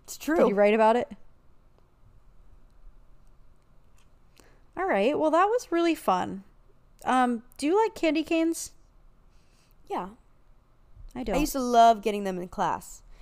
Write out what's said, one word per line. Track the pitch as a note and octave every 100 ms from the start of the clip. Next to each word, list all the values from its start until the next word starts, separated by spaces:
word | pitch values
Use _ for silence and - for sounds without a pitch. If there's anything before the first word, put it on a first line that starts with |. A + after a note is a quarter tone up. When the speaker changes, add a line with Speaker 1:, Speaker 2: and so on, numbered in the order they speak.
Speaker 1:
It's | - -
true. | - D#4
Speaker 2:
Did | A3
he |
write | G3+ G#3 A3
about | A3 A#3+
it? | A#3+ - - - - - - _ _ _ - - - - - - - - - - - - - - - - _ - - - - - - - - - - -
All | F#4
right. | G#3+ G#3+ D4
Well, | D#4
that | D#4+ G4+
was | A#4+ -
really | E4+ E4+ D4+
fun. | - F#3 F#3+ F#3+ - - - - _ -
Um, | - B3+ B3 A#3 - -
do | C#4+
you | G4
like | A4 -
candy | D#4+ D#4
canes? | D4+ E4 E4 E4 - - - - - - - - _ _ _ - -
Speaker 1:
Yeah. | F#4+ F#3 A3+ _ - - - _ _ _ - - A#3+
Speaker 2:
I |
don't. | A#3 C4+
Speaker 1:
I |
used | D4
to | C#4
love | B3 A#3 A#3 A3
getting | A3 G#3
them | G3 F#3
in | F3+
class | - E3+ C#3+ - - - -